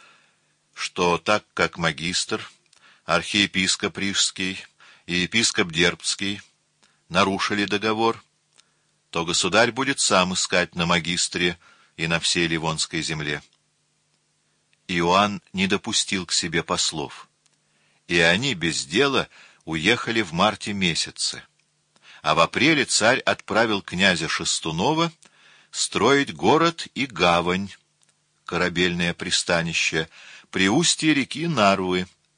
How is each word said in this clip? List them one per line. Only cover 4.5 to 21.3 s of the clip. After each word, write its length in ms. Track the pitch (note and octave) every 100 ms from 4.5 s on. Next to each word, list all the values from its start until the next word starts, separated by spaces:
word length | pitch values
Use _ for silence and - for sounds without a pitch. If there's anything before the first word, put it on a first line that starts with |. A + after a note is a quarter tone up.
| F#2+ - _ - - -
и 80 |
епископ 560 | F2 F2 A2+ A2+ - F#2
Дербцкий 720 | D#2+ F2 F#2+ - - G2 G2+ - _ _ _ _ _ -
нарушили 560 | F2 G2 F#2+ - G#2
договор, 580 | G2 G2+ A2 A2 A2+ A2+ - _ _ _ _ _ _ _ _
то 140 | E2+
государь 460 | E2+ E2+ F#2 G#2 A#2+
будет 300 | A2+ C3+ C#3
сам 340 | - G2 F2+
искать 400 | F#2 - F#2 F2
на 120 | F2 E2+
магистре 720 | F2 D#2+ F2 - F2+ F2 F2 _ _ _ -
и 120 | E2
на 100 | E2
всей 300 | - F2+ E2
Ливонской 520 | D#2+ D#2+ D#2+ - E2
земле. 400 | D2+ D#2 D2 D2 - _ _ _ _ _ _ _ _ _ _ _ _ _ -
Иоанн 520 | F2 E2+ F#2+ G#2 G2 -
не 160 | F#2 F#2+
допустил 580 | G2 - - - G2 E2+
к 60 |
себе 320 | - F2 E2
послов, 640 | - F2 - D#2+ C2+ - - _ _ _ _ _ _ _ -
и 100 | E2+
они 360 | E2+ F#2 C#3
без 300 | F#2+ E2 D2
дела 440 | C2+ G2 C#3 A#2+ - - - _
уехали 580 | D#2 D#2+ F2+ A#2+ - A2+
в 100 | F2+
марте 400 | E2 G#2 G2+ G#2+
месяце. 720 | G2+ F#2 D#2+ - - -